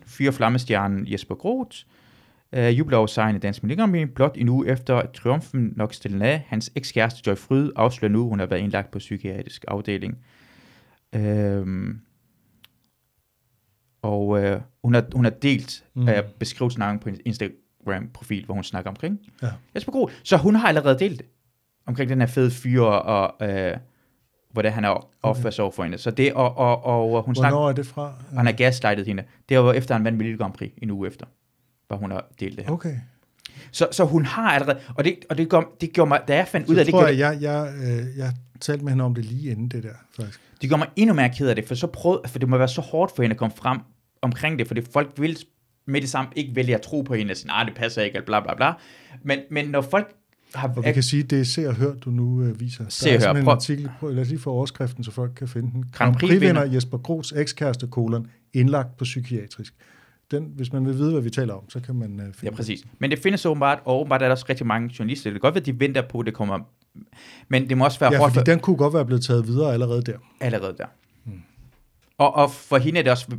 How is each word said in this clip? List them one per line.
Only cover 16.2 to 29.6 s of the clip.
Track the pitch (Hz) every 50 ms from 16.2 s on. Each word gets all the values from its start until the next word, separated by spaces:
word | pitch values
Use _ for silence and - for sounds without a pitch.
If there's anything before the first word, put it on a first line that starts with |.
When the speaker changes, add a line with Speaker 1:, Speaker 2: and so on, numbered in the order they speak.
| 107 104 - -
Speaker 1:
beskrivelsen | 113 - - - 127 120 123 117
af | 101 104 104 104
på | - 104
en | 98 - -
Instagram-profil, | 120 107 - 107 95 - - _ _ _ _ _ 101 98 95 - 123 - - - - 107 95 101
hvor | - 98
hun | 101 92
snakker | - - 92 90 98
omkring | 98 - - 170 208 202 - - _ _
Speaker 2:
Ja. | 127 113 98 - - _ -
Speaker 1:
Jesper | 214 - 277
Groth. | - 269 226 - - - -
Så | - 196 160
hun | 143 208 214
har | 220 233 190
allerede | 156 151 139 143 131 175
delt | 190 202 147 120
det | - _ _ _ _ _ _ _ _ _ _ _ _
omkring | 139 123 131 135 123
den | 131 131
her | 120 120
fede | - 139 127 120
fyr, | 123 - - 123 123 123
og... | 117 110 101 98 - 92 107 98 98 - - - 107 101
Øh, | 98 98 92 87 85 - - - _ _ _ _ _ _ _ _ _ _ _ _
hvordan | 117 113 107 107 107
han | 110 104
har | 101 92
Speaker 2:
Okay. | - - - _ _
Speaker 1:
opført | - 110 110 123 117 110 -
sig | - 104
over | 98
for | - - 90
hende. | 82 85 87
Så | - 135
det, | 127 139 135 135 -
og, | - 127 123 123 -
og, | 127 120 120 120 -
og | 127 120 117
hun | 113 113 117 113 110
Speaker 2:
Hvornår | 127 123
Speaker 1:
snakker | 123 131 139 143 147 147 143
Speaker 2:
er | 131
det | 131 131 -
fra? | - 147 143 143 135 - - - 139
Speaker 1:
han | 123 120
har | 117 113
gaslightet | 120 123 127 127 123 - 107 104 101 98
hende. | 107 101 95 - - _ _ _ -
Det | 135
var | 127